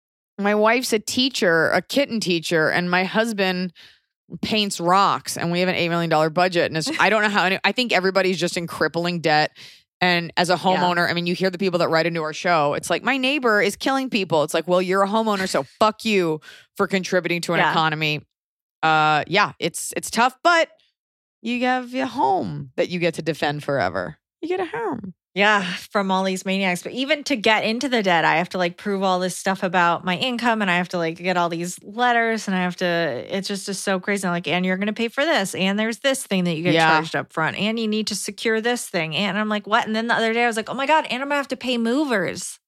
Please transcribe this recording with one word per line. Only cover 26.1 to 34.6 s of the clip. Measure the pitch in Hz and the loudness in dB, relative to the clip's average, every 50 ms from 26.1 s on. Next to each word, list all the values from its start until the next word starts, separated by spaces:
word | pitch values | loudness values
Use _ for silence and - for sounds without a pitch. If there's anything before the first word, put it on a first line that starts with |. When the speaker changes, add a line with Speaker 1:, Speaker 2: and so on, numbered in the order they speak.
Speaker 2:
all | 190 185 190 | 0 0 0
these | 190 190 185 - | 0 -2 -2 -4
maniacs. | 196 190 196 196 185 175 175 - | -2 -2 0 0 0 -2 -2 -4
But | - - | -8 -6
even | 240 269 269 311 294 285 | -4 -2 -2 -2 -4 -2
to | - 285 | -4 -4
get | 220 190 220 220 208 - | 0 2 2 2 4 2
into | 214 220 247 277 269 | 0 -2 -2 -2 0
the | 254 233 202 | 0 0 2
debt, | 185 175 165 160 | 4 4 4 4
I | 151 156 | 4 2
have | 160 180 - | 2 0 0
to, | - 185 | -2 -2
like, | 180 175 175 - | -2 -2 -2 -6
prove | - 208 202 190 196 | -4 -4 -2 0 0
all | 190 185 180 | 0 0 0
this | 185 185 180 | 0 -4 -4
stuff | - - 196 190 185 208 | -4 -4 -4 -2 -2 -4
about | 185 180 185 175 170 170 - - | 0 2 2 4 4 2 0 0
my | 185 180 | -2 -2
income, | - 240 254 247 233 233 240 226 220 208 | -2 -2 -2 -2 -2 0 0 0 0 0
and | 185 | 2
I | 175 175 | 2 0
have | 180 170 | 0 -2
to, | - 175 | -2 -2
like, | 165 165 165 175 | -2 -2 -4 -4
get | 175 185 180 | -4 -2 0
all | 180 170 170 | 0 0 0
these | 165 165 170 180 - - - | -2 -4 -6 -6 -8 -12 -16
letters, | 196 202 226 247 247 240 233 226 226 220 220 - 214 | -12 -4 -2 0 2 2 2 2 0 -2 -2 -2 -2
and | 190 | -2
I | 185 | 0
have | 180 180 175 | 0 -2 -2
to, | - 185 175 170 170 165 147 120 123 - - | -2 -2 0 0 0 0 -2 -2 -4 -6 -6
it | - 196 190 | -6 -6 -4
just | - 202 190 - - | -4 -6 -6 -6 -8
is | 196 190 | -8 -6
so | - 208 190 185 | -4 -2 -2 -2
crazy. | 190 208 202 196 196 | -2 -2 -4 -2 -2
I'm | 180 175 | -2 -2
like, | 170 175 147 | -2 -2 -2
"And | 160 180 | -2 0